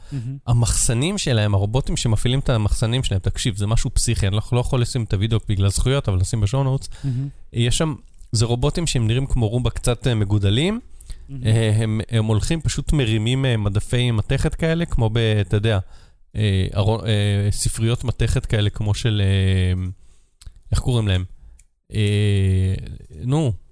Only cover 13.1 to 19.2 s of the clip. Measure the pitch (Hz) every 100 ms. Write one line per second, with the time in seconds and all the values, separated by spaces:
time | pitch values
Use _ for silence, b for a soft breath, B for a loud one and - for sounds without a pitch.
13.1 | 110 110 131 135 117 101 98 - 123 123
14.1 | 113 - 139 156 - 165 165 170 - 113
15.1 | 113 113 107 98 107 110 101 - b b
16.1 | b - 107 104 98 95 101 101 110 101
17.1 | 107 101 101 104 101 - - 113 120 113
18.1 | - 117 131 - 110 104 - 107 101 117
19.1 | 104